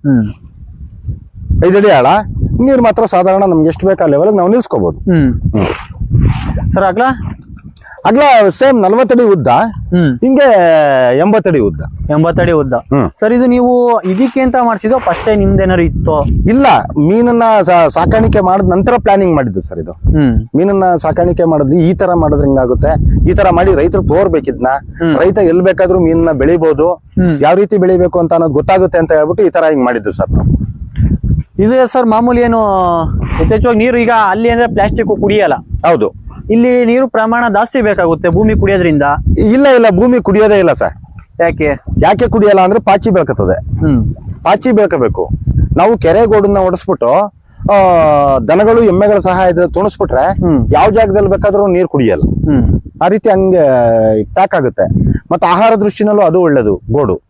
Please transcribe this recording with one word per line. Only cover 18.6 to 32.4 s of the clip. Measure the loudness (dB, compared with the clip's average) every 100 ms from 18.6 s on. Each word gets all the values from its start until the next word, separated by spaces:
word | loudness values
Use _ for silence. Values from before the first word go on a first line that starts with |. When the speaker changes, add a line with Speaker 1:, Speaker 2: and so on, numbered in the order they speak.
| 0
Speaker 2:
ನಂತರ | 0 0 0
ಪ್ಲಾನಿಂಗ್ | 2 2 2
ಮಾಡಿದ್ದು | 0 -2 -6
ಸರ್ | -8 -10
ಇದು. | -12
Speaker 1:
ಹ್ಮ್. | -4 -2 2 2 0 -2
Speaker 2:
ಮೀನನ್ನ | -2 0 0 0
ಸಾಕಾಣಿಕೆ | 0 -2 -2 -2 0
ಮಾಡಿದ್ರೆ | 0 0 0 2
ಈ | 0
ತರ | 0 -2
ಮಾಡಿದ್ರೆ | 0 0 0 0
ಹಿಂಗಾಗುತ್ತೆ, | 0 0 0 0 0 0 0 0
ಈ |
ತರ | 2 2
ಮಾಡಿ | 2 2
ರೈತರು | 2 0 -2
ತೋರ್ಬೇಕಿದ್ನ. | -2 0 0 -2 -4 -4 -4 -4 -8 -4
Speaker 1:
ಹ್ಮ್. | -2 0
Speaker 2:
ರೈತ | 0 2
ಎಲ್ | 0 2
ಬೇಕಾದ್ರೂ | 0 0 0 0
ಮೀನನ್ನ | 0 0 0
ಬೆಳಿಬಹುದು, | 0 0 2 0 0 -2
Speaker 1:
ಹ್ಮ್. | -2 -6 -2 -2 0
Speaker 2:
ಯಾವ | 2
ರೀತಿ | 2 0 0
ಬೆಳಿಬೇಕು | 2 2 0 0
ಅಂತ | 0
ಅನ್ನೋದು | 0 0
ಗೊತ್ತಾಗುತ್ತೆ | -2 0 0 2 0
ಅಂತ | 0
ಹೇಳ್ಬಿಟ್ಟು | 0 0 0
ಈ | 0
ತರ | 2 0
ಹಿಂಗ್ | 0
ಮಾಡಿದ್ದು | -2 -2 -6
ಸರ್ | -6 -2
ನಾವು. | -2 0 -2 -4 -10 -12 -4 -2 -2 -2 -4 -4 -2
Speaker 1:
ಇದು | 0 2 0
ಸರ್, | 0
ಮಾಮೂಲಿ | 0 0 0 0